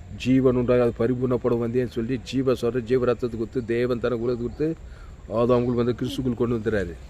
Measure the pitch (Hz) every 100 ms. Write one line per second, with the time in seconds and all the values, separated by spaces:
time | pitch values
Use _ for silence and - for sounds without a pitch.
0 | - 101 120 131 131 123 120 123 120 113
1 | 117 123 127 120 120 120 117 123 123 120
2 | 117 127 - 131 131 120 120 123 110 127
3 | 120 117 120 113 110 131 113 117 123 120
4 | 120 120 120 120 117 110 156 160 - -
5 | - - - 107 120 123 123 120 120 117
6 | 127 - 127 117 120 117 107 104 87 80
7 | -